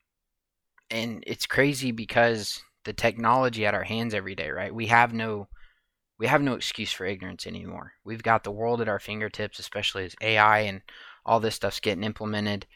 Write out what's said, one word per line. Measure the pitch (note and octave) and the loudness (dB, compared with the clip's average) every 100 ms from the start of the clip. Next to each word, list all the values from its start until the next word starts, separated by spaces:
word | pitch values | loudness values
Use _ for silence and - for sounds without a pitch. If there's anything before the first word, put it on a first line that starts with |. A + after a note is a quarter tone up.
| _ _ _ _ _ _ _ _ - | _ _ _ _ _ _ _ _ -8
and | A2+ A#2 A2 - | -4 -4 -6 -8
it's | - - | -6 -2
crazy | - C#3+ C3+ C3 | 2 2 2 -2
because | A#2 A2 B2 A#2 A2+ G2 - - _ | -4 0 4 4 4 -4 -8 -12 _
the | - | -12
technology | G2+ A#2 A2 A2+ C3 B2+ A2 G#2 | 0 0 2 4 4 4 2 0
at | |
our | G2+ | 0
hands | F#2+ A2+ A#2 | -2 -4 -2
every | G#2 F#2+ | -4 -4
day, | F#2+ D2+ | -6 -6
right? | C#2+ G2+ | -4 -6
We | A2+ A2 | -4 4
have | A#2 A#2+ | 6 6
no, | A#2 A2+ G#2+ G2+ - - _ _ _ _ - | 2 -4 -4 -8 -18 -20 _ _ _ _ -4
we | A2+ | 2
have | D3 | 2
no | C#3+ | 2
excuse | A#2+ - - G#2 | -2 -4 -6 -6
for | - | -4
ignorance | F#2 F#2+ F#2 F2+ | -4 -6 -8 -10
anymore. | - F2+ F2+ F2 - - | -10 -10 -10 -12 -14 -16
We've | - A2+ | -12 -4
got | A2+ A2+ | 2 2
the | G#2 | 2
world | G#2 A#2 A#2+ | -4 -2 0
at | A2 | 0
our | G2+ | -2
fingertips, | - G#2+ G#2+ - G#2 - | -4 -6 -6 -6 -8 -8
especially | F#2 G#2 G#2 G2 | -10 -4 -2 -2
as | F#2 - | -6 -4
A | A2 A2 | 2 6
I | G#2+ G#2+ | 8 8
and | G#2+ F#2+ - - - - - | 4 -4 -12 -20 -20 -8 2
all | A2+ | 2
this | A2 - | 2 0
stuff's | G2 - | -4 -2
getting | G#2+ F#2 | -2 -2
implemented. | G#2+ - G#2+ G#2+ G#2 G2+ - | -2 -4 -4 -2 -2 -4 -6